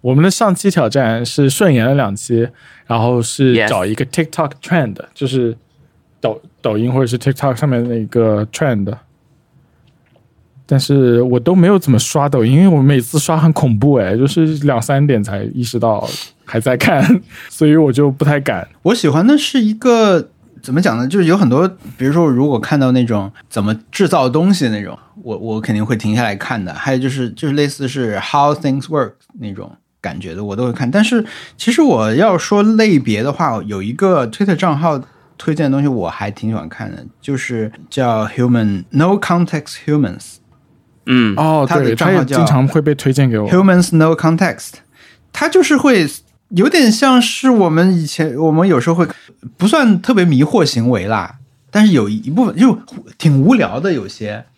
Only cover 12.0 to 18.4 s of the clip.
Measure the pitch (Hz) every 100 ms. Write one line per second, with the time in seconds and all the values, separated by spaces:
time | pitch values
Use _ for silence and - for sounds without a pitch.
12 | - 156 143 143 113 135 190 156 135 139
13 | 120 156 - 160 160 151 135 107 139 135
14 | 92 110 135 165 160 156 143 120 113 139
15 | 147 117 104 101 110 - 117 117 113 107
16 | - - - _ - 113 131 127 - 151
17 | - 185 - - - - 156 156 147 123
18 | 147 135 143 147